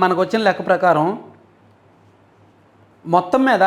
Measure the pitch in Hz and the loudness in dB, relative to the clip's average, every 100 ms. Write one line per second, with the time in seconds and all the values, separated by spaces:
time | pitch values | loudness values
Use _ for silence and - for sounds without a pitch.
0 | 185 175 185 220 208 180 185 180 180 156 | -2 -2 -2 -2 -2 -2 -2 0 2 0
1 | 160 233 - - _ _ _ _ _ _ | -2 -6 -12 -20 _ _ _ _ _ _
2 | _ _ _ _ _ _ _ _ _ _ | _ _ _ _ _ _ _ _ _ _
3 | 160 170 208 254 262 214 | -2 -2 0 0 2 2